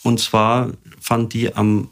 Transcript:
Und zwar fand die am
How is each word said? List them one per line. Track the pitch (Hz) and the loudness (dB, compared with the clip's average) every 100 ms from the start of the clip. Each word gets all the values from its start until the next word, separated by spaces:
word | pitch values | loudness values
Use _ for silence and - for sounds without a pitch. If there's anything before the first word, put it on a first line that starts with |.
Und | 120 117 | 0 0
zwar | - 110 110 120 120 - - - | 2 2 2 2 -2 -8 -16 -10
fand | - 117 113 | -4 -2 -2
die | 113 117 | -2 -4
am | - 107 104 - | 0 2 0 -2